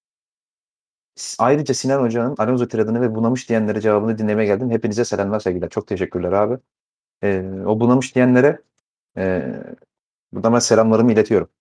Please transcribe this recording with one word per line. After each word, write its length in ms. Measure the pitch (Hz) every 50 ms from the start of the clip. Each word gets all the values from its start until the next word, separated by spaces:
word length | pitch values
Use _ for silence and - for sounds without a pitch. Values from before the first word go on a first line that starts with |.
| _ _ _ _ _ _ _ _ _ _ _ _ _ _ _ _ _ _ _ _ _ _ _
s-, 280 | - - - - - -
ayrıca 300 | 123 143 147 151 131 131
Sinan 280 | - - 131 135 139
Hoca'nın 340 | 131 117 113 120 117 127 147 -
Alonso 300 | 110 113 127 123 120 117
tiradını 340 | - 110 107 107 113 120
ve 140 | 127 120 110
bunamış 340 | 110 113 113 127 127 - -
diyenlere 320 | 117 113 107 104 107 107
cevabını 360 | 104 110 104 104 104 110 113 107
dinlemeye 300 | 110 107 104 107 110 101
geldim. 240 | 101 101 127 123
Hepinize 340 | 117 113 - 110 104 110 120
selamlar, 340 | - - 98 101 98 104 107
sevgiler. 300 | - 95 90 90 85 82
Çok 180 | - 110 98 -
teşekkürler 440 | 104 90 92 82 - 90 87 87
abi. 260 | 92 101 104 107 123 127 - _ _ _ _ _ _ _ _ _ _ _ -
Ee, 180 | 101 98 95 92 95 95 95 95
o 140 | 95 110 110
bunamış 360 | 117 120 123 131 131 - -
diyenlere, 460 | 131 127 127 127 123 127 147 151 - _ _ _ _ _ _ _ _ _ _ _ 95
e, 360 | 95 95 92 90 69 64 55 53 - - - - _ _ _ _ _ _ _ _ _ _ -
buradan 200 | 98 110 113 117
ben 60 | 120
selamlarımı 520 | 117 - 117 107 113 110 110 110 113 123
iletiyorum. 380 | 110 107 104 - 113 95 82 - _ _